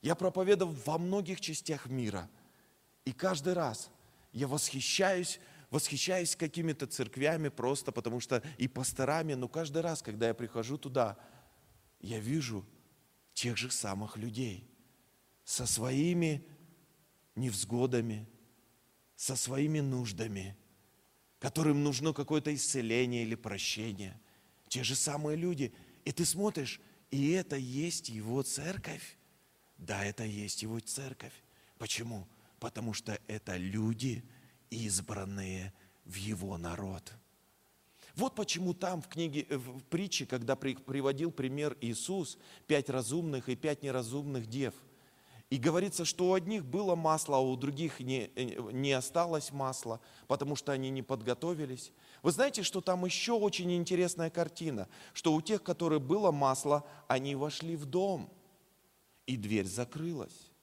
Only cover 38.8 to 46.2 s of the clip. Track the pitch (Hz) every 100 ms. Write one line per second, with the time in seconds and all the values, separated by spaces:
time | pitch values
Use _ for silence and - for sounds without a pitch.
38.8 | 185 180 - - 165 143 - 143 123 127
39.8 | - 170 196 - 135 127 117 135 135 127
40.8 | - 135 135 139 165 151 131 139 151 -
41.8 | 117 110 - 190 156 - - - _ 151
42.8 | 135 131 110 151 170 135 120 127 156 147
43.8 | 139 127 113 135 143 135 110 123 127 -
44.8 | - - - _ - 117 - 131 127 175
45.8 | 196 - 165 -